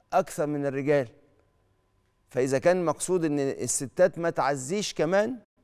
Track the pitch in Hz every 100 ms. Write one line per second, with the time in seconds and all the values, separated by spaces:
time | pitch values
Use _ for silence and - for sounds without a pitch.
0 | - 185 - - 147 147 139 135 139 143
1 | 113 - _ _ _ _ _ _ _ _
2 | _ _ _ 123 131 135 175 185 160 -
3 | - 185 160 147 139 85 120 - 135 -
4 | 185 165 170 156 131 143 131 208 - -
5 | 160 196 226 247 _ _